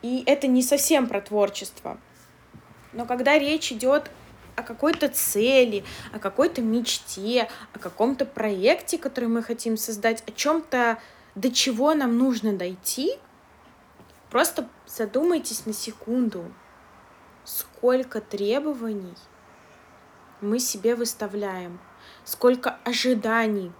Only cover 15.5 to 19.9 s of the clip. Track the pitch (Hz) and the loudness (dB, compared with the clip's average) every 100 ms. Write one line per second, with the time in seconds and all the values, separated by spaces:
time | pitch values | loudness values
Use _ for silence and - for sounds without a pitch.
15.5 | 220 220 214 - 220 - 247 233 185 170 | -8 -8 -8 -8 -12 -2 0 0 -2 -12
16.5 | - - - - - - - - - - | -18 -20 -20 -20 -20 -20 -20 -20 -20 -10
17.5 | - - - 247 254 254 220 208 202 202 | -10 -10 0 2 2 0 -6 -6 -4 0
18.5 | 254 302 269 226 208 185 175 - - - | 0 -2 -4 -6 -6 -10 -16 -20 -20 -20
19.5 | - - - - | -20 -20 -20 -20